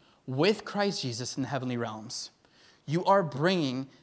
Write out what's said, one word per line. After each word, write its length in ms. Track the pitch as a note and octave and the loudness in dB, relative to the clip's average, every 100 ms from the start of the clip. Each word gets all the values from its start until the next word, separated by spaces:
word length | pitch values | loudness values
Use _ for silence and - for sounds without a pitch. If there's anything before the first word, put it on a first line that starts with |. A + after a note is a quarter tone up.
| _ _ - | _ _ -6
with 380 | B2+ F3 G#3 - | 2 2 2 -2
Christ 380 | G3+ G3+ G3 | -2 0 0
Jesus 340 | C3 A2+ B2+ - | -4 -6 -6 -6
in 60 | |
the 40 | B2+ | -4
heavenly 300 | C3 B2+ A#2+ | -4 -2 -4
realms. 540 | A2+ A2 A2 - - _ _ _ - _ - | -4 -6 -10 -10 -10 _ _ _ -20 _ -4
You 200 | D#3+ F#3 | 0 4
are 180 | G3 | 4
bringing 640 | E3 B2+ E3 F#3+ C#3 B2+ C3+ - | 4 2 2 4 2 -2 -6 -12